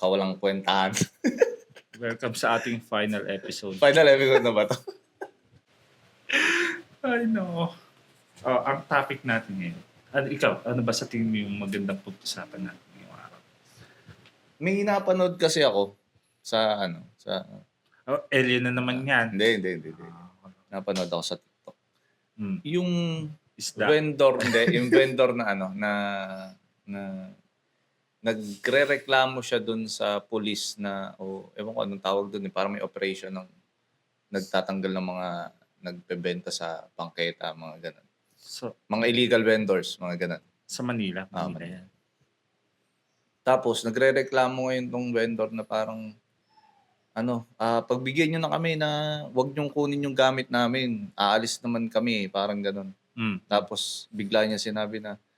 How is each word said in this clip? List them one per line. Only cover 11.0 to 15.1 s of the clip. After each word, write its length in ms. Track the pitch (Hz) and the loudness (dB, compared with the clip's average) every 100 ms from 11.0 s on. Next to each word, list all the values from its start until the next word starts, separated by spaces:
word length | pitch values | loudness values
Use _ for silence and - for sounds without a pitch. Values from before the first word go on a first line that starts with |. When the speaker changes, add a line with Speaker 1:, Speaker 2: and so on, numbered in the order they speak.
Speaker 2:
tingin 240 | - 117 113 | -2 -2 0
mo 80 | 107 | 0
yung 160 | 101 101 | -2 -6
magandang 420 | 98 101 98 95 | -4 -4 -4 -6
pag-usapan 640 | 98 95 - 95 87 92 | -10 -12 -10 -10 -10 -10
natin 220 | 90 - _ - | -10 -12 _ -20
ngayong 180 | - - | -20 -20
araw? 220 | - - _ _ _ - - _ - - - _ _ - | -20 -20 _ _ _ -20 -20 _ -20 -20 -20 _ _ -6
Speaker 1:
May 220 | 170 196 | 0 0
napanood 560 | 202 202 190 | 2 2 2